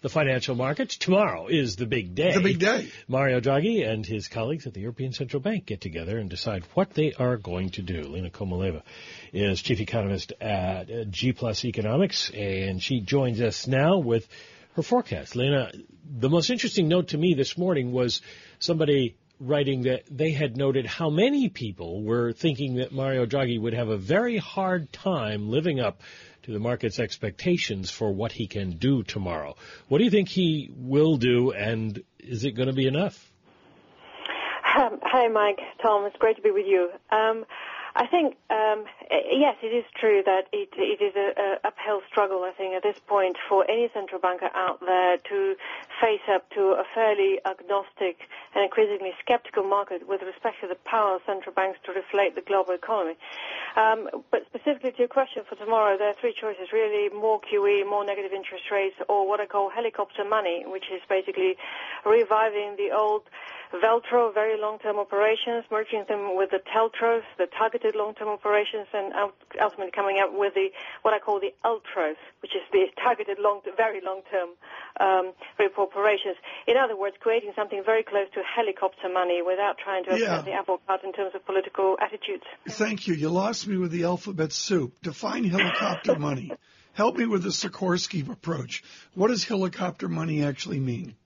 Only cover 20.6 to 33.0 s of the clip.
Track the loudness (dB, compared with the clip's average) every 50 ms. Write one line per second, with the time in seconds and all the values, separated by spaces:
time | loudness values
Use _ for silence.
20.6 | 0 2 2 2 0 -2 -4 -2 -2 0 2 4 4 4 4 2 0 0 -2 -4
21.6 | -8 -8 -8 -8 -10 -8 -6 -6 -2 0 0 2 2 0 -2 0 0 0 0 0
22.6 | -4 -4 -2 -2 -4 -4 -4 -4 -2 0 0 0 0 0 0 0 0 0 0 -2
23.6 | -2 -2 -2 -2 -2 -2 -2 -4 0 2 2 2 2 2 0 -2 -4 -4 -4 -2
24.6 | 0 0 0 -2 -2 -6 -12 -6 -2 -2 0 0 0 -2 -2 -4 -2 0 0 0
25.6 | 2 2 0 2 0 -2 -2 _ -16 -20 -20 -20 -20 -20 -20 _ -12 -8 -6 -4
26.6 | -2 -2 -2 0 -2 -4 -2 -2 -4 -4 -4 -6 -6 -6 -6 -2 0 0 2 2
27.6 | 0 -4 -4 -6 -6 -8 -6 -2 -2 -2 0 -2 -4 -6 -4 -6 -6 -6 -4 -6
28.6 | -4 -4 -4 0 2 2 2 2 0 -4 -6 -6 -4 -4 -4 -4 -6 -8 -12 _
29.6 | -20 -20 -20 -20 -4 _ 2 4 4 4 4 4 2 2 0 2 2 2 2 0
30.6 | -4 -8 -12 -12 -6 0 4 4 6 6 4 4 4 4 4 4 4 2 0 0
31.6 | -2 -2 -2 -2 -2 -4 -6 -8 -12 _ _ _ -12 -8 -6 -4 -4 -4 -2 0
32.6 | -2 0 0 2 2 2 2 2